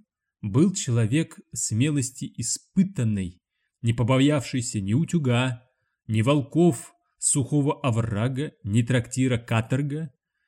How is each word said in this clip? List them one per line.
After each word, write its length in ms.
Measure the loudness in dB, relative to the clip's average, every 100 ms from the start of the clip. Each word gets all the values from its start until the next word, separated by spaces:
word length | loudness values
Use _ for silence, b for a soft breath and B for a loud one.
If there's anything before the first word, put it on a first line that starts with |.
| _ _ _ _
был 320 | -2 2 2
человек 640 | 2 -2 0 2 0 -2 -8 -16
смелости 760 | -8 -4 0 0 0 -4 -6 -12 -8
испытанный, 1040 | -6 -8 _ 0 0 0 -2 -2 -4 -8 _ _ _ _
не 140 | -2
побоявшийся 880 | 0 2 4 4 2 -2 -6 -4 -4
ни 120 | 0
утюга, 720 | 0 0 0 2 2 0 -4 _ _ _ _ -4
ни 140 | 0
волков 720 | 2 2 0 2 4 2 -4 _ _ _
сухого 640 | -2 0 0 0 0 0
оврага, 720 | 0 0 0 0 -2 -2 -8 -8
ни 180 | -2 0
трактира 560 | 2 0 -2 -2 0 0
«Каторга», 760 | 0 -2 0 -2 -2 -6 -10 -14 _ _